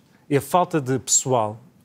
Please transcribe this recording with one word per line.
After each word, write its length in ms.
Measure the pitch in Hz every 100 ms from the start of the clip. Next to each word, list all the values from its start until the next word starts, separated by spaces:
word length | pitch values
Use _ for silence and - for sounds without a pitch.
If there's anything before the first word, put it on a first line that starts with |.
| _ _ -
e 60 | 139
a 60 |
falta 400 | - 180 175 160
de 180 | 127 131
pessoal, 580 | - - 131 123 107 117 - _